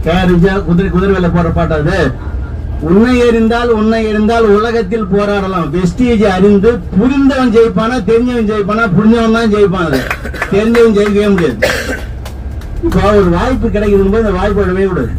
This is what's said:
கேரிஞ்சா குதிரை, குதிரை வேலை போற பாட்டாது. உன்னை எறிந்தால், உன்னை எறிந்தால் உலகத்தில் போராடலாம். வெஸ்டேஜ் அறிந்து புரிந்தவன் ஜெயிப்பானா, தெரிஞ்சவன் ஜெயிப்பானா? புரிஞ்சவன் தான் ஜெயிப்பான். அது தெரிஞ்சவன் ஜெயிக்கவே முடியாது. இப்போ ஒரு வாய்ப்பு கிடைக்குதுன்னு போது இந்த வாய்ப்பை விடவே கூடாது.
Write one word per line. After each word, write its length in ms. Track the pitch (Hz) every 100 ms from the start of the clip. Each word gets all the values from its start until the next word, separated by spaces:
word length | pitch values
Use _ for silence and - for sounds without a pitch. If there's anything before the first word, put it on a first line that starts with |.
| 156
கேரிஞ்சா 480 | 180 180 175 196 196 185
குதிரை, 220 | 175 170
குதிரை 220 | 175 196 185
வேலை 140 | 170 170
போற 100 | 165 170
பாட்டாது. 380 | 165 156 151 190 143 - - - - - - - 147
உன்னை 240 | 190 247 247 240
எறிந்தால், 440 | 226 220 233 240 214
உன்னை 220 | 220 226 220
எறிந்தால் 360 | 214 214 233 220 202
உலகத்தில் 520 | 233 233 185 226 196
போராடலாம். 560 | 202 202 202 190 185 151
வெஸ்டேஜ் 560 | 175 175 - 247 226 208 185
அறிந்து 360 | 202 202 220 233 - 180
புரிந்தவன் 560 | 254 277 269 254 254 220
ஜெயிப்பானா, 420 | 226 185 226 254 180
தெரிஞ்சவன் 420 | 233 247 240 208
ஜெயிப்பானா? 340 | 214 196 214 233 175
புரிஞ்சவன் 400 | 214 233 226 226
தான் 140 | 226 208
ஜெயிப்பான். 320 | 196 170 165
அது 120 | 135 127 - - - -
தெரிஞ்சவன் 440 | 196 226 233 226 202
ஜெயிக்கவே 320 | 208 202 208
முடியாது. 280 | 190 156 107 - - - - - - - - - - - -
இப்போ 180 | 339 - 196
ஒரு 180 | 208 180 175
வாய்ப்பு 300 | 247 240 226
கிடைக்குதுன்னு 460 | 196 208 190 196
போது 120 | 220 214
இந்த 120 | 185
வாய்ப்பை 240 | 208 202
விடவே 240 | 185 185 196
கூடாது. 200 | 165 120